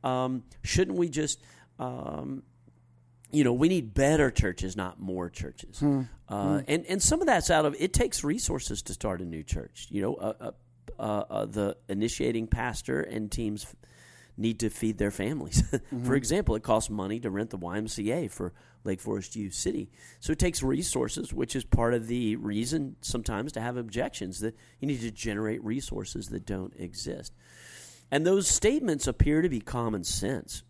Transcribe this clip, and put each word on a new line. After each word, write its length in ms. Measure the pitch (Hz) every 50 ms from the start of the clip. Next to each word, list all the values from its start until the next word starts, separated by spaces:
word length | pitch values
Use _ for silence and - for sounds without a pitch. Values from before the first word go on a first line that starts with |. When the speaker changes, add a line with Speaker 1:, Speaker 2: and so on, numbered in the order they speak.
| 131
Speaker 1:
Um, 400 | 131 127 127 127 127 131 127 113 - - -
shouldn't 360 | - - - - 190 190 190 175
we 100 | 175 170
just, 320 | 135 151 151 143 - - - - - - - _ _ -
um, 640 | 127 127 123 131 139 - - 78 - - 135 135 - _ _ _ _ - _ _ _ _ _ _ _ _ _ _ _ -
you 140 | - 151 143
know, 80 | 123 120
we 160 | 123 151 170
need 240 | 190 175 131 110 98
better 360 | - 139 139 156 156 147 127
churches, 460 | - - - 98 90 - - 95 92
not 240 | 101 92 92 87 -
more 300 | - 95 92 92 90 87
churches. 500 | - - 85 69 - - - - - -
Speaker 2:
Hmm. 220 | 143 147 143 139 131 117 - - - -
Speaker 1:
Uh, 300 | 107 101 101 98 98 101
Speaker 2:
Hmm. 40 | 131 131
Speaker 1:
and, 180 | 147 170 - -
and 140 | 185 196
some 200 | 185 - 302 320
of 60 | 381 320
that's 220 | 240 180 - -
out 160 | 175 156 156
of, 80 | 147 143 -
it 140 | 147 - -
takes 280 | - 160 131 - -
resources 600 | - 147 156 247 - - 170 135 - - 120 98
to 120 | - - 92
start 280 | - - 110 92 87
a 40 | 92
new 180 | 85 82 80 78
church. 440 | - - - 60 - _ - - -
You 120 | - 101
know, 120 | 95 110 -
uh, 180 | - 92 107 - -
uh, 100 | 113 - - - - _ _ _ _ - - -
uh, 240 | - 110 104 104 - -
uh, 160 | - 104 107
the 320 | 107 104 107 101 101 - - _ -
initiating 600 | 98 98 107 120 - - 135 123 117 113 113 110
pastor 520 | - 117 117 123 117 - - - 131 139
and 320 | - - - 113 107 104
teams 320 | - 113 117 107 104 101 -
f-, 120 | - - - - - - - - - - - - - - -
need 220 | 104 117 113 107
to 80 | 117 107
feed 280 | - - - 110 107 -
their 140 | 101 101
families. 520 | 98 - 95 110 151 147 - - - - - -
<laughs> 60 | - 131 - -
Speaker 2:
Mm-hmm. 160 | - 123 120
Speaker 1:
For 100 | 127 131
example, 400 | 143 139 113 156 196 208 - 113
it 60 | 110 -
costs 260 | - 113 110 110 -
money 280 | 107 104 95 98 107 117
to 100 | 123 113
rent 180 | 95 98 110 110
the 80 | - 95
Y 180 | 87 87 90 104
M 100 | 110 107
C 240 | - - 101 107
A 160 | 120 165 165 104
for 260 | - - 98 90 - - - - - - _
Lake 180 | 107 95 95
Forest 340 | - 113 107 101 92 - -
U 140 | 113 104 95
City. 400 | - - - - - - - - _ - - - - _
So 120 | - -
it 80 | 156 -
takes 220 | - 175 170 -
resources, 720 | 135 131 135 135 175 - - 131 127 113 - - - - -
which 220 | 131 131 117 -
is 80 | 135 120
part 280 | - - - 117 117 120
of 100 | 120 113 113
the 280 | 120 123 120 110 107
reason 600 | - 110 107 104 107 117 123 151 160 143 131 - _
sometimes 500 | - - - 120 110 - 117 101 117 151 143
to 60 | 117
have 140 | 113 120 123
objections, 640 | 123 120 113 98 117 127 - - - - 92 92 -
that 140 | 107 113 113 - - - - _
you 80 | - 139
need 140 | 143 123
to 80 | 113 117
generate 520 | 104 - - 113 104 104 110 107 113 120 -
resources 680 | 107 113 135 135 - - - 104 - - - 170 -
that 160 | - 107 -
don't 280 | - 101 95 92 - - -
exist. 560 | - 85 - - - - - - - - - - - - - - - - - - - - - - - _
And 120 | - 147 160
those 220 | 175 190 196 185 -
statements 600 | - - - 208 262 311 262 214 156 139 - 147
appear 340 | 120 - - 147 151 156
to 80 | 165 180
be 100 | 139 113
common 420 | 101 - - 123 117 117 110 98 85
sense 580 | - - - - 98 135 98 - - - - - _